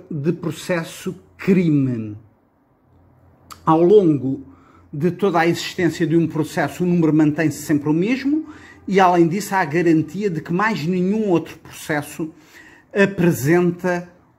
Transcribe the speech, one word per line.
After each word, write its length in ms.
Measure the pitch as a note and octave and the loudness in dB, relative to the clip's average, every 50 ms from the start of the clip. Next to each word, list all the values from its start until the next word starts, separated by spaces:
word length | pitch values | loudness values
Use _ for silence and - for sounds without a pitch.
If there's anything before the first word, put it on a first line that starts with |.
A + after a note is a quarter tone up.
| - - | -10 -10
de 220 | F3+ D3+ C3+ E3 | -8 -6 -4 -4
processo 880 | F3+ E3+ - E3+ D3 - - - F3+ E3+ D#3+ - - - - F#3+ D#3 - - _ _ - | -4 -4 -4 -8 -8 -8 -6 -4 -4 -4 -4 -8 -12 -12 -12 -12 -12 -12 -16 _ _ -6
crime. 800 | - - G3 F3+ F3+ E3 D3+ C#3+ C3+ B2+ B2 A2+ A2 G#2 G#2 G#2+ - _ _ _ _ _ _ _ _ _ _ _ _ _ _ _ _ _ _ _ _ _ _ _ _ - - - - | 0 2 2 2 2 2 2 2 2 0 -2 -4 -6 -8 -12 -14 -18 _ _ _ _ _ _ _ _ _ _ _ _ _ _ _ _ _ _ _ _ _ _ _ _ -20 -20 -6 0
Ao 180 | - D#3+ D#3+ F3 | 2 2 4 6
longo 600 | F3 G#3 G#3+ G3 E3 D3+ C3 A#2 C3 C3+ - - - - - _ _ _ - _ _ | 6 6 6 6 4 2 0 -2 -4 -6 -6 -8 -14 -20 -20 _ _ _ -20 _ _
de 200 | - D3 C#3+ F3+ | -8 -4 -2 -2
toda 280 | F3 - - G3+ E3 E3+ | -2 -2 -2 0 2 2
a 80 | E3 E3+ | 2 2
existência 600 | E3+ E3+ - - - - F3+ D#3+ D#3+ - F3+ D#3 | 0 -2 -4 -8 -4 -2 -2 -2 0 -2 -2 0
de 80 | D#3 | 2
um 100 | E3+ E3 | 2 0
processo, 600 | D#3 - D#3 D3+ - - F#3 D#3 C3+ - - F3 | 0 -2 -4 -4 -4 -2 -4 -4 -4 -4 -4 -2
o 20 | F3+ | 0
número 260 | F3 F3 D#3+ D#3 D3+ | 2 2 2 4 4
mantém-se 480 | D#3 D#3 D3+ D3 E3+ E3 D3+ - - - | 4 4 2 2 2 0 -2 -2 -4 -2
sempre 260 | - D#3 C#3+ C#3+ D3+ | 0 0 0 0 0
o 40 | D3+ | 0
mesmo 540 | E3 F3+ G#3+ C4 B3+ - C#4 D4 D#4 D#4 - - - - - - - - - | 0 0 0 -2 -2 -2 -2 -2 -2 -2 -6 -12 -20 -20 -20 -20 -14 -6 -2
e, 140 | G3 F#3+ | 2 4
além 260 | F#3+ F3+ F3+ F3 E3+ E3 | 4 4 4 4 4 2
disso, 260 | D#3 G#3 G3 - G3 | 2 -2 -4 -2 -2
há 60 | F#3+ | -2
a 60 | F#3 | -2
garantia 640 | D3 C#3 F3 F3 E3+ D#3+ D#3+ D3 - - F#3 G#3+ G#3 | 0 0 0 2 4 2 2 2 -2 -4 -6 -4 -4
de 100 | E3 D#3 | -4 -6
que 140 | - - E3+ | -6 -4 -2
mais 320 | F3+ G#3 A3 A3 D#3 C#3 | -2 0 -2 -2 -2 -2
nenhum 420 | E3 F#3 F#3 F3+ F#3 G3+ A3 A3 G3+ | -2 -2 0 0 0 0 0 0 0
outro 320 | F3+ D#3+ D#3+ - - - | 0 0 -2 -4 -12 -20
processo 720 | - - - - - - D#3+ D3 C#3+ - - - E3+ D#3+ - - - _ - - - - - - _ _ - | -20 -20 -20 -12 -8 -6 -4 -4 -4 -6 -10 -10 -10 -10 -12 -16 -20 _ -20 -20 -20 -20 -20 -20 _ _ 0
apresenta 1160 | G#3 G3 F#3+ G3 - E3+ E3+ D#3 A2 A#2+ C#3 E3+ F3 F3+ F3 E3+ F3 - F3+ F3 F3 F3 - - _ _ _ _ | 2 2 2 2 2 2 2 2 2 2 2 2 4 4 2 0 -2 -2 -4 -4 -4 -6 -10 -18 _ _ _ _